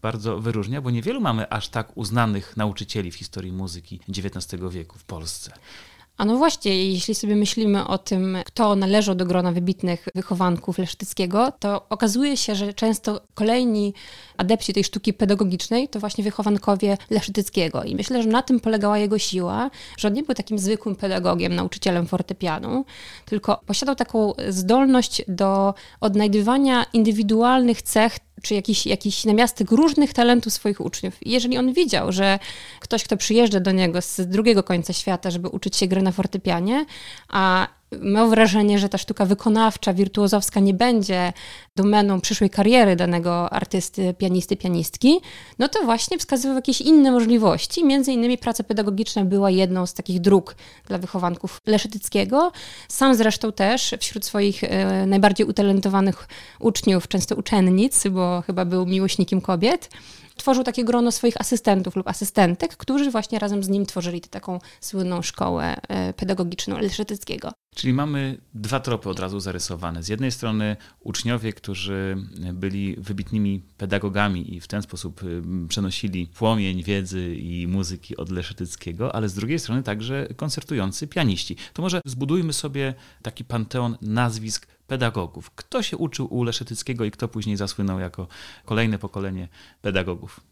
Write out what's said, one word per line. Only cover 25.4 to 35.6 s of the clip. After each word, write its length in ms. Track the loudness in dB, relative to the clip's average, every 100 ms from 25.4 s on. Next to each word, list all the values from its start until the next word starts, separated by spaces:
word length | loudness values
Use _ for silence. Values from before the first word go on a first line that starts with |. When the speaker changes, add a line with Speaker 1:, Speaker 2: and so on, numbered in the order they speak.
| 2 4 2 0 -10 -4
Speaker 2:
odnajdywania 840 | 0 2 4 4 4 4 4 4 2
indywidualnych 920 | 2 4 4 2 4 6 6 4 2
cech 360 | 0 4 4 2 _ -12
czy 120 | -2
jakiś, 320 | -2 0 0 0
jakiś 380 | 0 0 -2
namiastek 460 | 2 4 4 2 2
różnych 420 | 6 6 4 2
talentów 400 | 4 4 4 2
swoich 280 | -2 -2 -2
uczniów. 460 | -6 -6 -8 -8 -2
I 40 |
jeżeli 280 | 0 0 0
on 140 | 2
widział, 400 | 2 2 2 0
że 260 | 2 2 2 -2 -16 -18 -18
ktoś, 240 | -4 -4
kto 120 | -2 -2
przyjeżdża 440 | 2 4 4 4
do 120 | 2
niego 300 | 2 2 0
z 180 | -4 -4
drugiego 420 | -2 2 4 4
końca 300 | 4 0 0
świata, 380 | -4 -2 -2 -2
żeby 180 | -4 -6
uczyć 280 | -6